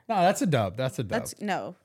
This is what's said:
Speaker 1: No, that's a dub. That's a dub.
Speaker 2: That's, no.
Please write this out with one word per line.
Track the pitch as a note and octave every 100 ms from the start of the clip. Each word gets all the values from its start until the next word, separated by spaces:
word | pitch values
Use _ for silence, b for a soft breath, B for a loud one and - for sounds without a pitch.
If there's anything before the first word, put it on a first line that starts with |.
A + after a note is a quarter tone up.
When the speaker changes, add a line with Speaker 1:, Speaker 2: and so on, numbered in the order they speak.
| -
Speaker 1:
No, | G#3
that's | F3 G3
a | A#3
dub. | C3+ G2 G#2+
That's | C3 -
a |
dub. | G#2+ A#3
Speaker 2:
That's, | - -
no. | G#3 E3 G#2 F3+